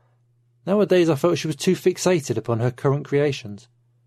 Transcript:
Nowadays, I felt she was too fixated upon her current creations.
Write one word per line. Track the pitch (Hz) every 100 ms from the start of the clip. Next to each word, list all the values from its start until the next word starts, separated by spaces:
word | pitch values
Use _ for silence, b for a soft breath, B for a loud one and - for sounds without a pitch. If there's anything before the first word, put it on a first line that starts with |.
| _ _ _ _ _ _ 170
Nowadays, | 208 196 185 165
I | 147
felt | 175 160
she | 160
was | 147
too | 185
fixated | 175 185 175 180 175 - 107
upon | - 113
her | 123
current | - 143 143 139
creations. | 143 147 135 101 101 - _ _ _